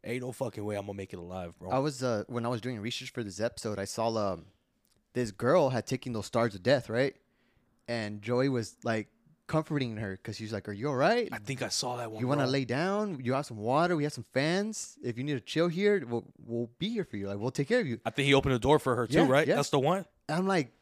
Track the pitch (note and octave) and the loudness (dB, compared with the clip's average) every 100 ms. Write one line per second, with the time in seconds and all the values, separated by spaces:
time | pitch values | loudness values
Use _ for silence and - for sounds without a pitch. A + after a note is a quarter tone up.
0 | G2+ B2+ B2+ A#2+ B2 A2 G#2 G2+ G2+ G2 | -6 -6 -6 -6 -6 -4 -4 -4 -4 -8
1 | G2 F2+ F2 F#2 F2 E2 F#2 C3 D3+ C3 | -10 -10 -10 -8 -10 -12 -4 -2 -2 -2
2 | B2+ G#2+ - A#2+ A#2 A#2+ A#2+ A2+ G#2+ - | -2 -2 -4 -4 -4 -4 -6 -6 -6 -8
3 | C3 - G#2 F#2 A2+ - A2 G2 G2 - | -8 -8 -8 -4 -4 -2 -6 -4 -6 -2
4 | A#2 A2+ G2+ F2 D#2 _ _ _ _ _ | 0 0 0 -2 -10 _ _ _ _ _
5 | _ B2 A#2 - A#2+ F3 C#3 B2 - C3 | _ -4 -4 -2 4 4 4 0 -2 -6
6 | B2+ A2+ - A#2 A#2 G2 F#2+ C#3 - A2+ | -4 -6 -2 0 0 0 2 2 2 0
7 | C#3 - _ _ _ _ _ _ - A#2 | 0 -2 _ _ _ _ _ _ -6 -4
8 | G#2+ G#2 G#2 B2 C#3 B2+ G#2+ - A#2 A2 | -4 -6 0 2 2 2 -4 -6 -2 -2
9 | G#2 _ _ _ - D#3 D#3 D3 B2 G#2+ | -4 _ _ _ -2 -2 0 -2 -2 -4
10 | G#2 F#2+ - G#2+ A2 G#2+ G#2 G2+ C#3 C3+ | -6 -6 -10 -8 -6 -6 -6 -4 -2 2
11 | F3 A#3+ A3 A#2 G#2 B2+ A2+ - B2+ B2 | 2 2 -2 -8 -8 -4 -4 -2 -4 -4
12 | A#2 A2 A#2+ D3 C3 C#3 A#2+ B2 F3+ G3+ | -6 -4 0 2 2 0 0 -2 0 0
13 | G#3+ D3 A#2+ C3+ D3 G#2+ A2 C#3 F3 E3 | -2 -2 -2 -2 -2 -6 0 2 4 2
14 | D3 B2+ - C3 D3+ F#3 G#3+ G#3+ - - | -2 -4 -4 -2 0 0 -2 -6 -12 -8
15 | B2 A#2 C#3+ C#3 - D3+ E3+ E3 G#3 G3+ | -6 -4 -4 -4 -2 2 2 4 2 2
16 | A#2+ A#2 - - A#2 A#2 A#2 _ G3+ A#3 | 0 -4 -4 -20 -6 -4 -4 _ -4 -2
17 | E3+ G#2 G2 G2+ A#2 - C#3+ B3 E3 A2+ | -4 -6 -4 -2 -2 -2 2 2 2 -2
18 | A2+ - C#3 C#3 C#3 B2+ A#2+ D3+ C3+ A#2+ | -2 2 6 6 6 2 6 6 4 0
19 | A#2 D#3 C#3+ C3+ B2+ E3 C#3+ D3 C3+ F#3+ | 4 4 6 6 6 2 4 2 4 0
20 | - _ - D#3 F#3+ F#3+ B2 _ | -2 _ -4 0 2 2 0 _